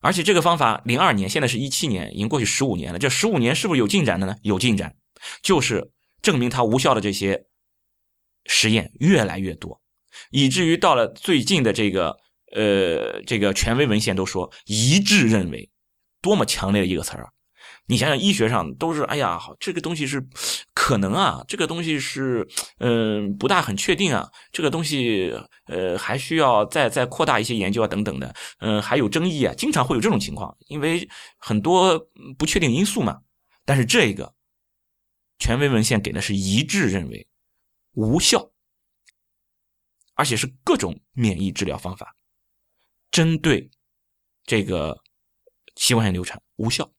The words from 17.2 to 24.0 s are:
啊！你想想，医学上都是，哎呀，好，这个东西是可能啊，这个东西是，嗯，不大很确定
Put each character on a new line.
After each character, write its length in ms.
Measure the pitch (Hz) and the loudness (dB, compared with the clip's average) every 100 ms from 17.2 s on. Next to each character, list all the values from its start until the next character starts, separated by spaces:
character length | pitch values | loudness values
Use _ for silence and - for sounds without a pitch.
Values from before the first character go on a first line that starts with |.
啊！ 60 | 60 _ _ _ - - _ | -16 _ _ _ -20 -20 _
你 80 | 120 | 0
想 120 | 131 | 2
想， 100 | 139 | 2
医 140 | 196 | 2
学 160 | 202 113 | 2 2
上 260 | 117 82 | 0 -4
都 180 | 67 165 | -4 -4
是， 100 | 151 | -2
哎 120 | 143 | -4
呀， 240 | 147 123 85 | -2 -2 -4
好， 160 | - 80 | -10 -12
这 120 | - | -8
个 80 | 170 | -6
东 140 | 165 | -6
西 140 | 165 139 | -6 -4
是 180 | 143 131 - - - - | -4 -8 -10 -8 -8 -8
可 240 | - - 117 | -2 2 2
能 140 | 98 | 2
啊， 320 | 113 190 73 62 | 0 0 -2 -8
这 100 | - | -6
个 120 | 160 | -4
东 160 | 165 | -4
西 160 | 160 151 | -4 -4
是， 480 | 135 - 135 120 92 - - _ | -4 -4 -2 -2 -4 -8 -10 _
嗯， 580 | 120 117 110 107 101 101 | 0 0 0 -2 -4 -2
不 100 | - | 0
大 160 | 185 | 0
很 140 | 165 202 | 0 -4
确 180 | - | -2
定 180 | 180 | 0